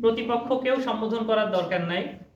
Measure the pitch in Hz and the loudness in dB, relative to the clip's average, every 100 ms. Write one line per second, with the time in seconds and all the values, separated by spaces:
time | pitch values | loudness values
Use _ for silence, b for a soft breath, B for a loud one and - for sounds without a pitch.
0 | 226 226 226 240 - 254 254 269 254 214 | 2 2 0 -2 0 0 2 0 0 -2
1 | 214 226 220 214 196 185 175 180 170 180 | -2 -2 2 2 2 0 0 -2 -2 -2
2 | - - - | -4 -10 -18